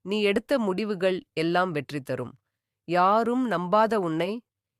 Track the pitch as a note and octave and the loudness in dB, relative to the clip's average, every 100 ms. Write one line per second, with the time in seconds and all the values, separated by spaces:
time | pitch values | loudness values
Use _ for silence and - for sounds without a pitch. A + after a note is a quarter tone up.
0 | F3+ G#3+ G3+ G3+ - C#4 G#3 F#3 G#3+ G3 | -4 0 2 0 0 0 0 -2 -4 0
1 | F#3+ F#3 - - E3 F3 F#3 D3 C#3 D3 | 0 -2 -6 -4 0 0 0 -4 -6 -10
2 | C3 B2+ A#2+ - _ _ _ _ - F3 | -6 -8 -8 -14 _ _ _ _ -2 2
3 | F#3 A3 A#3 B3 B3 F3 F3 G#3 A3 A3 | 4 4 2 -2 -2 -2 2 2 4 2
4 | F3 D#3+ F3 A#3 _ _ _ _ | 0 -2 -2 -4 _ _ _ _